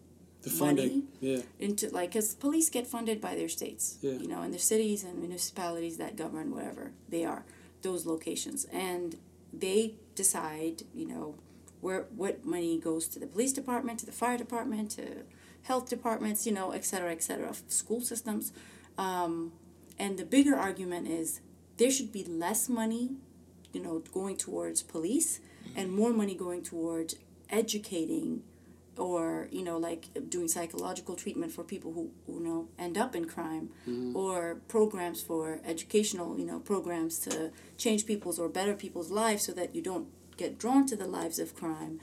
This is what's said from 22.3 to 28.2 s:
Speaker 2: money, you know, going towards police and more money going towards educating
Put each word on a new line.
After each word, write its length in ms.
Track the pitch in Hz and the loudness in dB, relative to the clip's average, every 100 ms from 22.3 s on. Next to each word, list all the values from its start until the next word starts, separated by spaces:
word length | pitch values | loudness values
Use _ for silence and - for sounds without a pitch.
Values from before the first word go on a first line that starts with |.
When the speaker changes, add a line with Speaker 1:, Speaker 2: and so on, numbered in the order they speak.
| 165 170 220 - | -2 0 2 2
Speaker 2:
money, 480 | 233 220 226 247 269 - - - - - | 2 2 0 -2 -4 -12 -20 -20 -20 -10
you 80 | 180 | -8
know, 200 | 180 160 - | -4 -4 -4
going 240 | 190 196 190 | -4 -2 -2
towards 460 | - 170 170 165 | -4 -2 -2 -2
police 580 | - 165 165 277 - - - - - | -2 -2 2 4 2 0 -8 -18 -8
and 160 | - 190 | -4 0
more 220 | 190 233 | 4 6
money 220 | 226 202 | 6 2
going 280 | 185 180 175 | 0 -4 -4
towards 540 | 170 170 165 165 165 - - - - | -4 -2 -2 0 -2 -6 -14 -20 -2
educating 960 | 208 220 208 - 170 160 160 | 2 2 0 -2 0 0 0